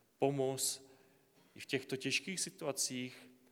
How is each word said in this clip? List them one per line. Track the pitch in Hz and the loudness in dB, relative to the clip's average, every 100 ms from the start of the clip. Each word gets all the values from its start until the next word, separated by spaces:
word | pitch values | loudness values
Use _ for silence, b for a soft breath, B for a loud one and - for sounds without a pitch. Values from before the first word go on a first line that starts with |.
| B - | B 2
pomoz | 139 139 131 135 - - - B B B B - - | 4 4 2 2 0 -2 -8 B B B B -20 -20
i | - | -14
v | - | -2
těchto | 135 - 131 | -2 0 -2
těžkých | 139 - - 180 | 0 0 0 -2
situacích | 175 - 156 135 - 127 127 - - - - | -4 -2 -2 0 0 0 -4 -8 -18 -20 -20